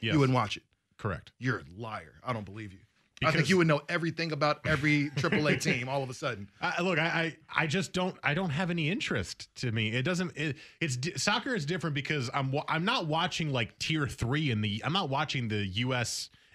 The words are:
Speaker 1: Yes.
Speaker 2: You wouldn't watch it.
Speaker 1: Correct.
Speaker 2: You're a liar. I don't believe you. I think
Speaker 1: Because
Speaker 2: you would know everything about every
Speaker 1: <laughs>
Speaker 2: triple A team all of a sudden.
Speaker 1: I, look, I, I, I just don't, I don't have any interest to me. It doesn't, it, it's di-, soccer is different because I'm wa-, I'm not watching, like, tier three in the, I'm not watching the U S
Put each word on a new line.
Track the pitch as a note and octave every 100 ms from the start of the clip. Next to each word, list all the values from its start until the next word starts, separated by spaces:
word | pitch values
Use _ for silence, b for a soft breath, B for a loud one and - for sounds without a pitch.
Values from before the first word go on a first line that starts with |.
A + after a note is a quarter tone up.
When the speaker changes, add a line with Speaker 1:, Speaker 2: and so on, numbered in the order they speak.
Speaker 1:
Yes. | A2+
Speaker 2:
You | D3+
wouldn't | C3 B2+
watch | G#2+ -
it. | - _ _ -
Speaker 1:
Correct. | G#2 F2+ - -
Speaker 2:
You're | B2+ G2+
a | E2+ F#2
liar. | A2+ G#2 D#2 E2
I | A#2+
don't | A2+ F#2+
believe | G#2+ G#2
you. | F#2+ _ _ _ -
I | D#3+
think | E3
Speaker 1:
Because | D3
Speaker 2:
you | F#3+
would | D#3+
know | C#3+ -
everything | F3 E3 E3 E3
about | D3 D3 C#3+ D#3
every | D3+ D3+ D3 C#3+
Speaker 1:
<laughs> | -
Speaker 2:
triple | E3 G3+ D3
A | C3+
team | D#3 B2 B2+
all | C#3
of | C3
a | C3
sudden. | C#3+ G2+ G2+ -
Speaker 1:
I, | F3 E3
look, | F#3 D#3
I, | E3 D#3+ E3 - - -
I, |
I | D#3
just | F#3+ -
don't, | F#3 F#3 -
I | C#3+
don't | D3 F#3
have | C#3 F3+
any | F3 D3+
interest | B3 - C3 - - - -
to | B2
me. | A2+ G#2+
It | B2
doesn't, | D3 F3 F3 C#3
it, | D3+ - B B
it's | E3 B2
di-, | D#3+ -
soccer | G3+ A#3 C#4
is | A3 C#3+
different | F#3 E3+
because | C#3+ C3+ D3+ A#2+
I'm | C#3 C3+
wa-, | C#3+ -
I'm | D#3+ G3
not | B3+ D#3+
watching, | D#3+ F3 - D3+
like, | B2+ A2 -
tier | - D#3 C#3
three | - A#2 D3+ D3
in | G#2+
the, | G#2+ G#2+
I'm | A2+
not | F#3+ D3+
watching | C3+ D#3 C3+ A2+
the | G#2+ G2+
U | G2 B2+
S | B2 - - - b b